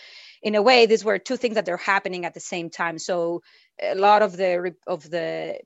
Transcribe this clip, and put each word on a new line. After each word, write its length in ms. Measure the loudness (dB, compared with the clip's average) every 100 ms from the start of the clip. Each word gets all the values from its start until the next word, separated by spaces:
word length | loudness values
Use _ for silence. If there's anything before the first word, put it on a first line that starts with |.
| -20 -20 -20 _
in 140 | -2 2
a 60 |
way, 240 | 6 6 6
these 180 | 4
were 140 | 2 -2
two 180 | -2 -4
things 180 | -2
that 140 | -2 -2
are 80 | -4
happening 480 | 0 -2 -2 -6
at 100 | -8
the 60 | -10
same 300 | -10 -8 -8
time. 280 | -6 -6 -6
So 440 | -4 -2 -2 -4 -10 _ _ -8
a 140 | -6
lot 260 | 2 4 6
of 160 | 4 0
the 240 | -2 0
re-, 120 | -4 -8 -8
of 220 | -8 -6
the 520 | -6 -6 -6 -8 -10